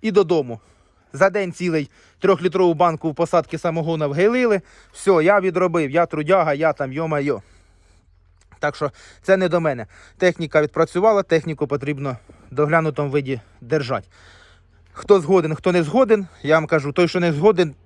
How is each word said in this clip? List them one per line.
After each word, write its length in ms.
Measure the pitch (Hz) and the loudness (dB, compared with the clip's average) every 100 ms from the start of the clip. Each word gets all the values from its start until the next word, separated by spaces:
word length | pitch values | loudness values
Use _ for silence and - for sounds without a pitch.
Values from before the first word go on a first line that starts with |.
і 100 | 220 | 0
додому. 500 | 196 175 170 127 113 _ _ _ _ _ | 2 2 0 -2 -10 _ _ _ _ _
За 180 | 139 190 | 0 0
день 220 | 196 190 | 2 -6
цілий 380 | - 180 160 143 _ _ _ | -6 -2 -2 -4 _ _ _
трьохлітрову 560 | 190 190 180 185 185 | 0 2 0 0 0
банку 360 | 160 175 156 165 | 2 0 0 -6
в 40 | |
посадки 440 | 147 170 175 156 160 | -4 0 0 -2 -6
самогона 480 | 175 160 156 165 151 | -4 -4 -4 -4 -4
вгилили. 540 | 139 196 247 247 202 - _ _ | 0 0 2 0 -2 -4 _ _
Все, 320 | - - 180 | -8 2 2
я 160 | 156 202 | 4 2
відробив, 500 | 190 175 180 170 147 | 2 0 0 0 -2
я 160 | 151 170 | 0 -2
трудяга, 480 | 151 151 190 156 | -2 0 2 2
я 180 | 143 160 | 0 -2
там, 200 | 143 139 | -2 -6
йо-майо. 500 | 131 165 151 143 117 - _ _ _ _ _ _ _ _ _ _ _ | -6 -4 -4 -2 -4 -6 _ _ _ _ _ _ _ _ _ _ _
Так 180 | 147 - | -6 -4
що 140 | 147 - - - | -6 -8 -20 -16
це 140 | - 190 | 0 2
не 120 | 185 | 2
до 120 | 170 | 0
мене. 260 | 165 127 110 - - _ | -2 -4 -10 -18 -20 _
Техніка 440 | 185 165 160 160 | -2 0 -2 0
відпрацювала, 600 | 151 - 160 175 214 208 | 0 -2 -2 2 2 2
техніку 440 | 190 165 160 151 143 | 2 -2 -2 -6 -4
потрібно 500 | 143 135 143 139 127 _ - - | -4 -6 -8 -8 -10 _ -20 -14
в 40 | |
доглянутому 560 | 127 147 165 160 143 143 | -4 0 2 0 -4 -4
виді 300 | 143 135 127 - _ | -4 -4 -8 -10 _
держати. 480 | 123 156 131 123 - _ - - _ _ _ _ _ | -6 -4 -4 -8 -8 _ -20 -20 _ _ _ _ _
Хто 280 | - - 196 | -20 4 4
згоден, 340 | 151 185 160 | 6 2 2
хто 180 | 156 - | -2 0
не 100 | 180 | 0
згоден, 440 | 156 226 254 220 190 - | 0 2 2 2 -2 -10
я 120 | 139 | 0
вам 120 | 156 151 | 2 2
кажу, 260 | 160 143 | -2 -2
той, 160 | 147 175 | 0 0
що 120 | 180 | 2
не 120 | 175 | -2
згоден 420 | 147 190 185 170 135 | 2 2 2 0 -4